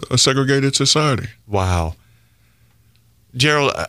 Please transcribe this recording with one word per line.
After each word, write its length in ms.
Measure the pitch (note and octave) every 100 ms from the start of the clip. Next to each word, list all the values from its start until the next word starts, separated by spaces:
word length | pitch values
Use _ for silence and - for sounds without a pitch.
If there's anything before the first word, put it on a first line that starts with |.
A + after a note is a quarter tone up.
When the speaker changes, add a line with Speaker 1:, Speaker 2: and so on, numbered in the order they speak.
| -
Speaker 1:
a 80 | B2+
segregated 580 | C3+ C3+ C3 C#3 C3+ -
society. 520 | C3+ D#3 D3+ A#2 - - -
Speaker 2:
Wow. 480 | G2 F#2 F2 E2 - _ _ _ _ _ _ _ _ _ _ _ _ _ B2
Gerald, 360 | D3 D3+ C#3
I, 120 | -